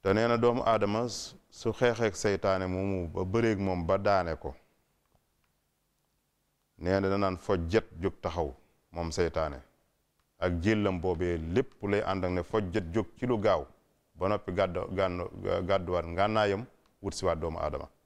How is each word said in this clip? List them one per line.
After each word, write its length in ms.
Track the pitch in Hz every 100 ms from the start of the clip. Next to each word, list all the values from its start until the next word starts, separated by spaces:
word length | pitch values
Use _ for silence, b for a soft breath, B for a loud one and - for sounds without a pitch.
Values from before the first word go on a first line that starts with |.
Te 100 | 98
nee 120 | 104 117
na 80 | 120
doomu 260 | 120 120 -
Aadama 420 | 110 104 107 120
su, 280 | - - - _
su 220 | - 117
xeexeek 440 | 107 123 113 113 95
seytaane 500 | 107 98 101 95 92
moomu 420 | 92 98 95 85
ba 160 | 87
bëreeg 340 | 92 110 113 104
moom 280 | 98 90 85
ba 120 | 98
daane 380 | 101 98 85 80
ko, 180 | 80 - _ _ _ _ _ _ _ _ _ _ _ _ _ _ _ _ _ _ _ _ _ -
nee 220 | 85 95
na 80 | 98
danaan 280 | 98 98 92
fojjet 500 | - 95 82 110 - 80
jóg 140 | 92 -
taxaw, 300 | 92 85 76 67 _ _ _
moom 180 | 82 82
seytaane. 460 | 78 85 82 78 67 - _ _ _ _ _ _ _
Ak 140 | 90 87
jëllam 380 | 92 110 101 92
boobee 360 | 92 85 90 85 80
lépp 280 | 95 139 -
lay 200 | 101 101
ànd 220 | - 95
ak 60 | 90
ne 120 | 90
fojjet 420 | 82 110 95 107 85
jóg 120 | 95 104 -
ci 80 | 123
lu 120 | 117
gaaw, 280 | 104 87 69 - _ _ _
ba 140 | - 92
noppi 240 | 104 -
gàddu, 280 | 92 95 87 - 92
gànn-, 320 | 95 87 87 95 95 92 90
gàdduwaat 380 | 98 90 90 82
ngànnaayam, 580 | 85 104 110 104 98 127 _ _ _
wut 120 | 98
si 100 | -
waat 120 | 92 80
doomu 180 | 80 80
Aadama. 300 | 78 71 71 _